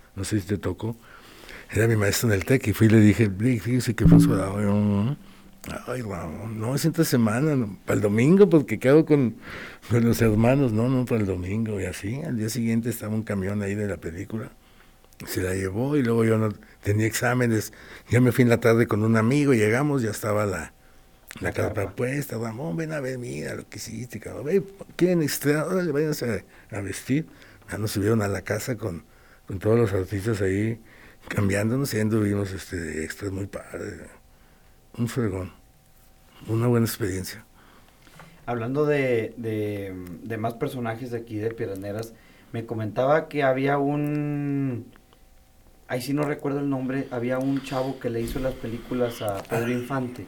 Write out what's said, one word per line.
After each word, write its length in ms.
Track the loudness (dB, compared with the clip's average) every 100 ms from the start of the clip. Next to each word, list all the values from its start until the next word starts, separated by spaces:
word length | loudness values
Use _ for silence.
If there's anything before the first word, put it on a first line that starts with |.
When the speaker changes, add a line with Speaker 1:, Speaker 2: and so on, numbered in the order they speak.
| -18 -10
Speaker 1:
no 80 |
sé 160 | -4 -4
si 60 | -2
te 100 | -4
tocó". 400 | -4 -6 -8 -8 -16 -20 -20 -20 -20 -20 -6
Era 160 | 0 2
mi 80 | 4
maestro 340 | 2 2 0
en 60 | 0
el 100 | 2
tec 200 | 2 2
y 60 |
fui 140 | 4 6
y 20 |
le 80 | 8
dije, 300 | 8 6 2
"Fí-, 300 | 2 0 0
fíjese 340 | 0 -2 0 4
que 120 | 8
fue 120 | 10
su 140 | 8 4
lado". 240 | 0 0
Y 20 | 2
yo, 520 | 2 4 2 0 -2 -10 -20 -20 -18 -12 -10 -8
"Ay, 140 | -8
Ramón, 580 | -6 -8 -8 -10 -8 -6
no, 160 | -4 0
es 100 | 0
entre 200 | 2 2
semana, 500 | 4 2 2 0 0
no, 220 | -2 -6 -2
para 100 | 0
el 60 |
domingo, 480 | 2 4 6 8 8
porque 300 | 6 2 0
quedo 260 | 4 6 6
con, 300 | 4 2 -2 -12 -16 -16 -18 0
con 140 | 2 4
los 160 | 4
hermanos". 500 | 4 4 4 4 2
"No, 160 | 2 2
no, 160 | 2 0
para 160 | 0
el 60 | 0
domingo". 520 | -2 -2 -4 -2 -4
Y 40 | -6
así, 360 | -6 -6 -6
al 160 | -4 -4
día 120 | -4
siguiente 400 | -2 0 0 0
estaba 240 | -4 -4 -4
un 80 |
camión 380 | -2 -4 -2 -2
ahí 120 | -2 -2
de 120 | -4
la 100 | -4
película, 540 | -8 -10 -8 -8 -10 -16 -20 -20 -20 _ -20 -18 -8
se 140 | -4
la 120 | -2 -2
llevó 400 | -2 -2 0 2
y 60 |
luego 220 | 2 4 4
yo 120 | 4
no 120 | 2 -2 -12 -8
tenía 240 | 0 2 2
exámenes. 640 | 0 0 2 2 2 -2 -12 -20 -20 0
Ya 120 | 4
me 100 | 6
fui 120 | 6
en 60 | 4
la 100 | 6
tarde 280 | 6 6 4
con 160 | 2
un 120 | 4 4
amigo, 360 | 4 4 4
llegamos, 480 | 4 4 4 2 0
ya 100 | -2
estaba 340 | -4 -2 0 0
la, 280 | -2 -8 -14 -20 -20 -20 -20 -20 -8
la 100 | -6
Speaker 2:
La 20 |
Speaker 1:
carpa 220 | -2 -2 -2
Speaker 2:
carpa. 120 | -6 -4
Speaker 1:
puesta. 420 | -4 -4 -6 -6
"Ramón, 380 | -8 -8 -6 -6
ven 140 | -6
a 60 | -6
ver, 180 | -6 -8
mira 380 | -8 -8 -8 -10
lo 120 | -12
que 80 | -14
hiciste, 420 | -12 -10 -10 -12
cabrón. 260 | -12 -10 0
Ve, 180 | 0 0 -10 -16 0
quieren 240 | 2 4
estrenar, 440 | 0 0 0 0 0
órale, 240 | -2 0
váyanse 540 | 0 0 -2 -2 -4 -6 -20 -12
a, 60 | -8
a 40 |
vestir". 440 | -8 -8 -2 -2 -2 -12 -20 -20 -12
Ya 60 | -6
nos 140 | -4
subieron 300 | 0 2 2
a 60 | 2
la 140 | -2
casa 340 | -2 -4 -4 -6
con, 280 | -6 -8 -12 -20 -20 -20 _
con 100 | -4
todos 200 | 2 4
los 140 | 4
artistas 480 | 0 -2 -4 -2 -2
ahí 380 | 0 0 -2 -4 -12 -20 -20 -20 -8
cambiándonos 640 | -2 0 0 0 -2 -2
y 40 | -2
ahí 40 |
anduvimos, 500 | 0 2 0 0 -4
este, 240 | -8 -10 -8
de 300 | -8 -8 -8
extras, 260 | -8 -8
muy 160 | -8 -8
padre. 600 | -10 -12 -12 -10 -12 -16 -20 -20 -20 -20 _ -20 -20 _ -6
Un 100 | -4
fregón, 460 | -2 -2 -4 -8 -14 -20 _ _ _ -20 _ -20 -20 -6
una 200 | 0 2
buena 180 | 2 2
experiencia. 600 | -2 -4 -4 -8 -12 -18 _ -20 -20 -20 _ -20 -20 -20 -18 -8
Speaker 2:
Hablando 400 | -6 -2 0 2
de, 480 | 2 2 2 0 -6
de, 580 | -6 -4 -4 -4 -8 -10 -12 -12
de 140 | -8 -6
más 180 | -6 -4
personajes 560 | -6 -4 -6 -6 -8
de 80 | -8
aquí 180 | -8 -6
de 140 | -4
Piedras 280 | -4 -8 -8
Negras, 340 | -8 -8 -10 -14 -20 -20 -12
me 140 | -10 -8
comentaba 640 | -6 -6 -2 2 2 0
que 120 | 0
había 340 | 0 2 2 2
un, 1120 | 0 0 -2 -2 -2 -4 -2 -2 -2 -4 -10 -20 _ -20 -20 -20 _ _ -20 -20 -10
ahí 140 | -8
sí 120 | -4
no 100 | -2
recuerdo 360 | -2 -4 -4 -2
el 100 | -2
nombre, 380 | -2 -2 -4 -4
había 280 | -4 -2 -2
un 240 | 0 -2
chavo 360 | -2 -4 -4 -4
que 100 | -4
le 120 | -4
hizo 180 | -4 -4
las 140 | -4 -4
películas 640 | -8 -10 -6 -2 -2 -2
a 200 | -4 -6
Pedro 240 | -4 -2 -2
Speaker 1:
Ah, 40 |
Speaker 2:
Infante. 540 | -2 -2 -4 -4 -8